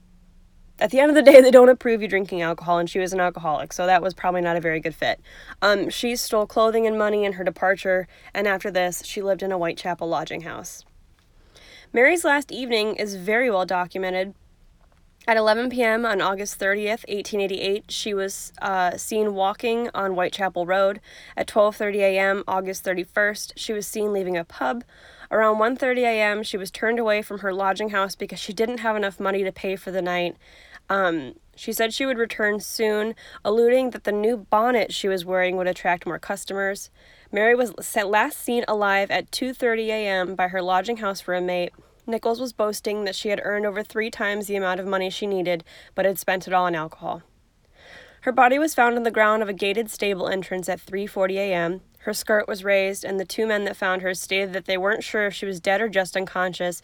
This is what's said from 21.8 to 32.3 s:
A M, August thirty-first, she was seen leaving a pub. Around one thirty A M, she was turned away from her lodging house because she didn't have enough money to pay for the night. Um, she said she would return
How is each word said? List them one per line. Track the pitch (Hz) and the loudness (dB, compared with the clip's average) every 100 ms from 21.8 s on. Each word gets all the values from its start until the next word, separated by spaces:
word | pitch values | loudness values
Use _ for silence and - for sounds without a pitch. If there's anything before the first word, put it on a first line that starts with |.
| 208 202 | -4 2
A | 196 190 | 2 4
M, | 196 196 - | 2 0 -2
August | 190 190 190 | -4 -4 -6
thirty-first, | 202 180 180 - 208 208 - - | -4 -4 -4 0 0 -2 -10 -10
she | - | -8
was | 214 196 | -6 -6
seen | 220 208 | -4 -2
leaving | 202 185 180 | -2 -2 -4
a | |
pub. | 170 - 262 240 - - - - - | -6 -6 -4 -4 -8 -20 -20 -20 -4
Around | 214 220 214 | 2 2 4
one | 220 | 0
thirty | 254 262 247 | 0 -2 0
A | 240 220 | 0 2
M, | 208 208 | 0 0
she | 220 202 | -4 -8
was | 190 | -8
turned | - 220 233 | -4 -2 0
away | 226 208 | 0 0
from | 214 202 | -2 -6
her | 196 | -6
lodging | 185 196 196 214 | -2 -2 0 -2
house | 202 196 | -2 -2
because | - 202 185 | -6 -10 -10
she | - | -10
didn't | 190 226 247 | -2 -2 -2
have | 226 | -2
enough | 214 202 190 | -2 -4 -4
money | 196 196 | -2 -2
to | 190 | -4
pay | 180 196 | -4 -6
for | 190 - | -6 -6
the | 185 | -4
night. | 180 175 175 - - - - - - | -2 -2 -2 -6 -20 -20 -20 -20 -4
Um, | 196 185 165 131 - _ - | 0 2 0 -6 -14 _ -14
she | - | -10
said | 220 226 | -2 -2
she | - 269 | 0 -2
would | 233 | -2
return | 226 | -2